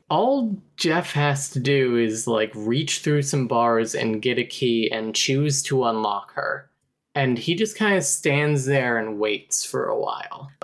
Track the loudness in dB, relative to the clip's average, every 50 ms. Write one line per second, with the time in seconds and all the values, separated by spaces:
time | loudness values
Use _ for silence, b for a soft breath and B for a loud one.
0 | _ -2 0 2 4 4 2 2 0 -2 -2 -6 -8 _ _ -2 0 2 2 2
1 | 0 0 0 2 2 2 2 0 -2 -4 -4 -2 0 2 2 4 4 4 4 2
2 | 2 2 0 -2 -2 0 0 0 0 -2 -4 -4 -2 -2 0 0 0 -2 -4 -4
3 | -2 0 0 0 0 0 0 -2 0 0 2 2 2 4 2 2 0 0 -2 -2
4 | -2 -2 -2 0 0 0 0 0 -2 -4 -4 -2 0 0 2 2 0 0 -2 -4
5 | -4 -4 -2 0 0 2 2 2 2 2 0 0 0 0 0 2 2 2 0 0
6 | 0 -2 -2 -4 -6 -8 -8 -6 -6 -4 -6 -6 -10 _ _ _ _ _ _ _
7 | _ _ -2 0 0 0 0 0 0 -2 0 0 0 -2 0 0 0 2 2 2
8 | 2 0 -2 0 0 2 2 2 2 2 2 0 2 2 2 2 2 2 0 0
9 | -2 -2 -2 -2 0 0 -2 -2 -4 -4 -4 -4 -4 -4 -4 -4 -2 -2 -2 -2
10 | -2 -4 -6 -6 -8 -12 -14 -14 -16 -16 -14 -10